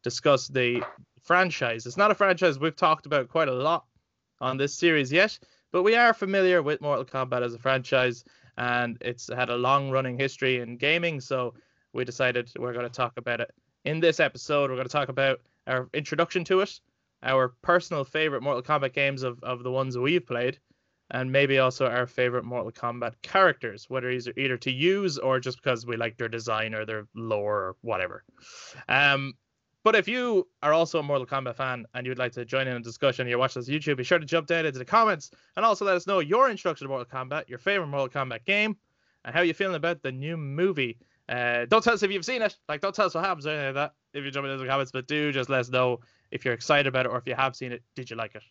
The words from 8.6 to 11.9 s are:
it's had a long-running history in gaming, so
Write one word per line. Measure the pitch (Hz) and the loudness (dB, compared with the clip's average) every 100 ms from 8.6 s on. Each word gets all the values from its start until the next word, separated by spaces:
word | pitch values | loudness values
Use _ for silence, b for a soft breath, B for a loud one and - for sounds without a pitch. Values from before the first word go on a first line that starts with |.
| 123 123 120 117 | -2 0 -2 -4
it's | - 120 - | -8 -8 -8
had | 120 120 | -4 -2
a | 120 | 0
long-running | 123 139 139 131 131 123 | 2 2 2 0 -2 -2
history | 135 - 131 123 | -4 0 0 0
in | 117 120 | -4 -4
gaming, | 139 170 170 147 | 0 0 0 -4
so | 127 131 123 117 b b b | -6 -4 -4 -8 b b b